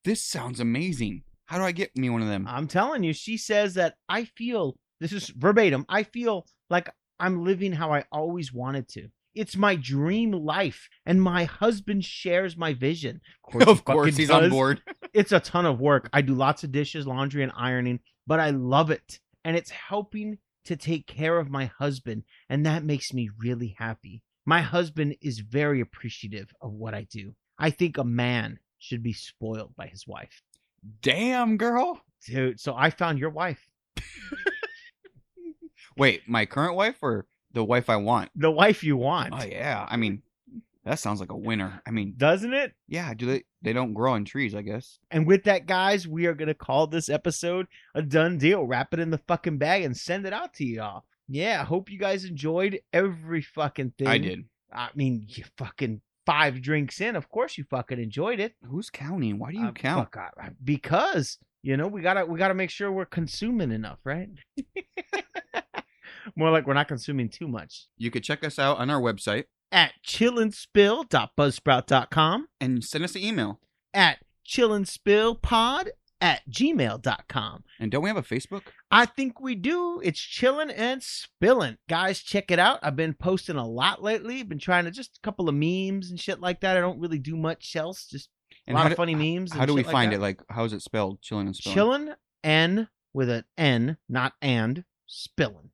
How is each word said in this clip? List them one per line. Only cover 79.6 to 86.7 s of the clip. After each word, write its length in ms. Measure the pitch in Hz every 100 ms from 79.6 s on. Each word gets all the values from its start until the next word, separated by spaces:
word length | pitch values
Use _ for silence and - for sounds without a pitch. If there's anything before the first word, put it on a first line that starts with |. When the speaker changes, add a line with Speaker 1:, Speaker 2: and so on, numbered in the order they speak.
| 214 349 349 349
Speaker 2:
It's 160 | 180 -
Chillin' 520 | - - 254 285 302 220
and 240 | 233 262
Spillin'. 760 | - - - _ 190 254 139 110 -
Guys, 320 | 165 233 190
check 300 | - 202 190
it 60 | 175
out. 180 | 196 277
I've 120 | 151 139
been 180 | 160
posting 420 | 147 180 190 - 151
a 100 | 117
lot 360 | 117 170 196
lately. 400 | 202 220 220 262
Been 140 | 220 151
trying 260 | - 180
to, 60 | 170
just 260 | 208 247 _
a 40 |
couple 260 | 214 208 165
of 60 |
memes 560 | 143 160 185 190 196 180
and 100 | 175
shit 180 | - 180
like 200 | 180 175
that. 160 | 190